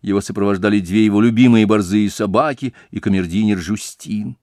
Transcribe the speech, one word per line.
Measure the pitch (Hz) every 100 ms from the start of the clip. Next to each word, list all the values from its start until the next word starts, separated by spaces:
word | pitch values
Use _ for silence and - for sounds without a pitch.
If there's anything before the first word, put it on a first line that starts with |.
Его | - 98
сопровождали | - 101 101 98 101 104
две | 87 101
его | 107 101
любимые | 117 113 127 113 107
борзые | 107 92 104 104
собаки | - 104 95 151 135 131 - _
и | 110
камердинер | 101 98 90 90 107 101
Жюстин. | 82 107 - - - 107 104 123